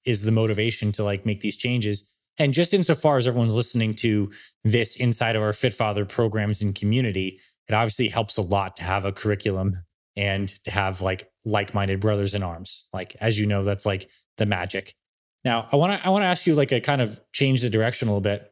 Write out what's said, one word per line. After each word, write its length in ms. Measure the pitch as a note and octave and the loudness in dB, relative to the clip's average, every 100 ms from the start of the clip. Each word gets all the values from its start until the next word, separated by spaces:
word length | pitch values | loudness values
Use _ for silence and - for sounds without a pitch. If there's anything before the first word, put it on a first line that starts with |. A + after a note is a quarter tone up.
| - | -2
is 160 | G#2+ | 0
the 100 | G#2+ | 2
motivation 600 | A2 A2 G#2 A2+ - G#2+ | 2 2 0 -2 -2 -4
to, 120 | G#2 | -2
like, 220 | G#2 G2 A2+ | -2 -2 -2
make 140 | G2 | -2
these 160 | G#2+ - | -4 -4
changes. 480 | B2 B2 G#2 G2+ _ _ _ - | -2 -2 -2 -4 _ _ _ 0
And 160 | C#3+ | 2
just 180 | C3+ F3 | 2 2
insofar 460 | G3 F3 D#3 D#3 C#3 | 2 2 2 4 4
as 80 | B2 | 2
everyone's 280 | A#2+ A2+ | 2 2
listening 400 | A2 A#2 A#2+ A2+ | 2 0 0 0
to 360 | G#2+ A#2 G#2 G2+ - - _ | 0 0 2 0 -6 -20 _
this 320 | A2 A#2 A2 - | 0 2 0 0
inside 400 | B2 A2+ A#2 A2 | 0 0 0 0
of 60 | |
our 100 | G#2+ | -2
Fit 220 | G#2 B2 | 0 -2
Father 300 | - A2 G#2 | 0 -2 0
programs 580 | G2+ - A2+ A2 G#2 G#2 | -2 0 0 0 -2 0
and 120 | G#2+ | -2
community, 680 | F#2 G#2 A#2+ A#2+ F#2+ F#2+ - _ _ - | -2 0 0 0 -2 -6 -8 _ _ -2
it 60 | |
obviously 340 | G#2+ A#2 G#2+ A2 | 0 2 0 -2
helps 280 | A2+ G#2+ - | 0 -2 -4
a 60 | |
lot 340 | F2 G2 F#2+ - | 0 0 -2 -6
to 80 | |
have 200 | E2+ G2 | -4 -2
a 80 | G2 | -2
curriculum 720 | F#2+ G#2+ G2+ G#2+ F#2+ F#2+ F#2 - _ _ - | -4 -2 0 -2 0 -2 -2 -10 _ _ -4
and 320 | G2+ G2 G2 - | -2 -2 -4 -8
to 60 | - | -6
have, 320 | F#2 G2 F#2 | -2 -2 -2
like, 280 | F#2+ F#2 - _ | -4 -4 -10 _
like-minded 560 | A2 G#2 G2+ G#2 G2 F#2+ | -2 -2 0 -2 0 0
brothers 340 | G#2+ G#2 G2 | 0 0 0
in 80 | G2+ | -2
arms. 440 | F#2 E2+ F#2+ - _ | -6 -8 -12 -16 _
Like, 240 | F#2+ F#2 - | -10 -10 -4
as 180 | A2 G#2+ | 0 2
you 80 | G#2 | 2
know, 160 | G2+ | 2
that's, 200 | G2 G2 | 0 0
like, 240 | G#2 F#2+ - _ _ - | -2 -4 -8 _ _ -2
the 80 | G#2 | -2
magic. 480 | F#2 F2+ G2 - _ _ _ _ _ | 0 -4 -8 -10 _ _ _ _ _
Now, 240 | B2+ A#2 - | -2 -2 2
I 40 | C#3+ | 2
wanna, 240 | F3 G3+ | 4 2
I 80 | F3+ | 2
wanna 160 | G3 F#3+ | 2 2
ask 200 | F3+ - | 2 2
you, 80 | |
like, 180 | D3+ C3 | 2 2
a 80 | B2 | 2
kind 200 | - C3+ | 2 0
of 180 | A2+ A2 _ | 0 -4 _
change 300 | - C#3 C3 | 0 2 2
the 80 | A#2+ | 2
direction 380 | A2 A2+ - A#2 | 2 0 0 0
a 20 | |
little 80 | G2+ | 2
bit 280 | G2+ G2+ - | 0 -2 -6